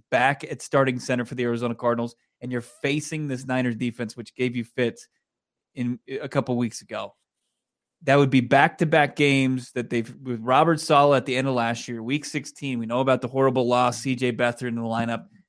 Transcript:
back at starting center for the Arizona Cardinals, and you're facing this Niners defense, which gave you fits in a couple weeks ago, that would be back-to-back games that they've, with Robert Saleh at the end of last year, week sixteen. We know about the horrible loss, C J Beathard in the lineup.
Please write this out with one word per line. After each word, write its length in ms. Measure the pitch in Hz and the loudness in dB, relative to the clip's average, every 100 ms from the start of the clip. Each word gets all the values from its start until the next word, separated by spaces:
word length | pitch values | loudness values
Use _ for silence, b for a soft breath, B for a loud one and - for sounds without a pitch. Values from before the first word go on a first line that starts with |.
| - | -2
back 340 | 123 131 143 | 2 2 0
at 160 | - 139 | -6 -12
starting 400 | - 143 131 123 | -2 2 2 0
center 240 | 120 123 | -2 -4
for 100 | 117 | -4
the 80 | 123 | -4
Arizona 320 | 120 117 120 | -2 -2 -4
Cardinals, 400 | 117 120 120 117 - _ _ | -2 -2 -2 -4 -8 _ _
and 100 | 123 | -8
you're 80 | 123 | -8
facing 680 | 113 - 143 147 151 156 147 | -8 -6 -4 -2 -4 -6 -6
this 200 | 127 131 | -6 -4
Niners 300 | 127 123 110 | -2 -2 -2
defense, 380 | 123 117 113 | -4 -4 -8
which 220 | - 113 - | -10 -12 -4
gave 180 | 127 | -4
you 80 | 123 | -4
fits 460 | 113 - 120 - - _ _ _ _ _ _ | -6 -2 -2 -4 -12 _ _ _ _ _ _
in 240 | - 123 123 - 135 | -8 -6 -6 -8 -10
a 80 | 139 | -6
couple 260 | 143 120 120 | -4 -2 -2
weeks 260 | 120 - | -2 -6
ago, 320 | - 107 101 _ _ _ _ _ _ _ _ _ | -12 -10 -10 _ _ _ _ _ _ _ _ _
that 140 | 135 139 | 2 4
would 120 | 139 | 4
be 140 | 131 | 4
back-to-back 720 | 117 139 156 - 165 160 143 - | 4 4 4 2 2 4 2 2
games 560 | 143 135 131 131 120 | 2 4 2 -2 -6
that 160 | 127 113 | -8 -4
they've, 260 | 120 113 - | -4 -4 -8
with 180 | 131 120 | -10 -6
Robert 360 | 113 131 160 160 | 2 4 4 2
Saleh 380 | - 147 143 139 | 4 6 6 4
at 80 | |
the 100 | 127 | 2
end 140 | 127 135 | -2 0
of 60 | |
last 340 | 127 117 117 - | 0 0 -2 -6
year, 140 | 117 | -8
week 240 | 113 147 147 | -4 -4 -4
sixteen. 520 | 151 - - 139 123 | -8 -10 -10 -6 -6
We 80 | 113 | -2
know 140 | 120 | 0
about 220 | 131 127 | 2 0
the 60 | 120 | 0
horrible 380 | 131 135 127 120 | 2 2 2 2
loss, 320 | 123 123 113 | 4 2 0
C 160 | 135 | -4
J 180 | 123 127 | -2 -2
Beathard 360 | 113 120 120 127 | 0 -2 -2 -6
in 60 | 117 | -6
the 60 | |
lineup. 420 | 117 113 117 117 - b | -4 -2 -2 -6 -10 b